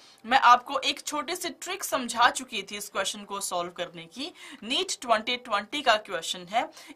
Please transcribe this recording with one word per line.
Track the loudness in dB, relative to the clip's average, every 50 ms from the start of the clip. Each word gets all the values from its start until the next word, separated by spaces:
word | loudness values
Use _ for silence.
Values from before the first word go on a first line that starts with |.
| -20 -20 -20 _ -4
मैं | 0 2 6
आपको | 8 8 8 8 6 0 -6 -2
एक | -2 -2 -2 -2
छोटी | -6 -6 -4 -4 -4 -4 -6
सी | -6 -6 -8
trick | -8 -8 -8 -8 -8 -6 -4
समझा | -2 -2 -2 -2 -2 2 4 4 4
चुकी | 4 2 -4 -6 -8 -8 -8
थी | -8 -10
इस | -10 -10 -6
question | -4 -4 -2 -2 -4 -8 -10
को | -10 -8 -6
solve | -6 -4 -2 -4 -4 -4
करने | -6 -6 -8 -8 -8 -12 -16
की। | -14 -12 -10 -10 -10 -10 -14 -18 -18 -18 -14 -6
नीट | -4 -2 -2 -2 -2 -4 -6
ट्वेंटी | 0 2 2 2 2 0 -4
ट्वेंटी | -4 -2 -2 -2 -2 -2 -2 -6 0 2
का | 4 4
question | 4 2 -4 -6 -6 -6 -6 -8 -8 -10 -4
है, | -2 -2 -2 -2 -6 -14 -20 -20 -12